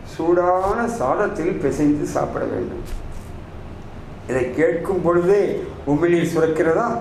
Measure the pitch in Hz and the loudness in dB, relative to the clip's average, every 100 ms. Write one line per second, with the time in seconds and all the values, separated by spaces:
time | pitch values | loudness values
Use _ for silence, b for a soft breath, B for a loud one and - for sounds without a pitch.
0 | - - 165 175 180 185 190 220 233 233 | -14 -4 2 4 4 2 0 0 -2 -2
1 | 123 175 202 139 165 196 139 135 147 147 | 0 0 0 -2 -4 -2 -2 2 2 2
2 | 143 147 143 - 120 - - - - - | 0 -2 -4 -4 -4 -4 -4 -6 -8 -8
3 | - - - - - - - - - - | -8 -10 -12 -14 -14 -14 -14 -14 -14 -14
4 | - - - 127 120 139 165 170 - 185 | -14 -14 -4 -2 0 2 2 2 0 0
5 | 165 170 175 202 180 - - - - 147 | 4 4 6 4 4 0 -6 -8 0 2
6 | 170 170 151 160 160 160 165 170 240 233 | 4 4 2 2 2 2 2 4 2 -2